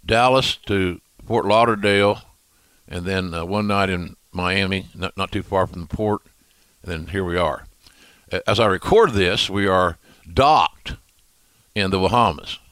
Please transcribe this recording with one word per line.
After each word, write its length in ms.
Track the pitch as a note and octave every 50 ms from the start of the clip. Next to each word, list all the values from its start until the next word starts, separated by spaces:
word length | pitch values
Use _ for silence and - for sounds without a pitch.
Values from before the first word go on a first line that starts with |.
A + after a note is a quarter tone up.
| _
Dallas 520 | - A2 A2+ B2 B2+ B2+ C3 B2+ - - - -
to 340 | - G2+ G2 F#2+ F2+ F2 E2+ _ _ _ _ -
Fort 200 | - A2 A#2+ -
Lauderdale, 720 | G2 G#2 A2 A#2 A#2+ A2+ G2+ G2+ G2+ G2+ G2+ G2+ G2+ G#2 - - _ _ _ _ _ _ _ _ _ _ _ _
and 200 | - - F2+ F2
then, 260 | F#2 F#2+ F#2+ F#2 F2+ E2
uh, 140 | E2+ E2
one 200 | F2 G2 G#2 G#2+
night 220 | G#2 G#2 G2+ G2 F#2
in 280 | F#2 F2+ F2 - - _ _ _ -
Miami, 560 | F2+ F2+ F2+ F#2 G2 G2 F#2+ G2 F#2+ F#2 F2 -
not, 220 | D#2+ F2+ F#2 -
not 160 | - F#2+ - -
too 100 | G2+ F#2
far 240 | - G2+ F#2+ F#2
from 140 | F2 - F#2
the 60 | E2+
port, 340 | - - - A2 G#2+ G#2 G2 _ _ _ _ _ _ _ _ _ _ _ _ -
and 100 | F#2 F2
then 140 | D#2+ D#2+
here 180 | D#2 E2+ G2 F#2+
we 140 | F2 E2+ F2
are. 260 | F2 D#2 C#2 - - - _ _ _ - _ _ _ - _ _ _ _
A-, 160 | - F#2 - -
as 120 | G#2+ A2
I 60 | A2+
record 460 | G#2 F#2 F2+ - - F#3+ A3 A3+ E3 A#2+
this, 360 | G2 F#2 F2 G2 - - -
we 180 | F#2+ G2+ G2
are 300 | G2 F#2+ F#2 F#2 F2 E2 _ _ _ - _ _ E2
docked 680 | E2+ F2+ C3 D3 D#3+ B2+ E2 D2 - _ _ - - - _ _ _ _ _ _ _ _ _ _ _ _ _ _ _
in 160 | G#2+ G2 F#2+
the 80 | G2 F#2+
Bahamas. 600 | F#2 F#2+ G#2 A#2+ A#2 G2+ D#2 C#2+ - - - - _ _